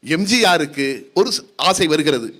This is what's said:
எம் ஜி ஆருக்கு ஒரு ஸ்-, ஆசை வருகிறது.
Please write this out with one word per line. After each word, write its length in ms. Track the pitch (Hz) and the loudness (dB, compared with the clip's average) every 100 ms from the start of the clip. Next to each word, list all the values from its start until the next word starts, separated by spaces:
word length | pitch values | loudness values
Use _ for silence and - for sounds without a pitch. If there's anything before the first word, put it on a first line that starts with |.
எம் 200 | 117 160 | -4 -4
ஜி 180 | 196 240 | 0 2
ஆருக்கு 460 | 208 175 147 139 135 123 - | 4 2 0 -4 -4 -4 -6
ஒரு 180 | 180 226 - | -2 0 -2
ஸ்-, 80 | - - | -10 -4
ஆசை 300 | 170 190 170 | -2 0 0
வருகிறது. 420 | 151 156 131 113 - | 2 2 0 -4 -14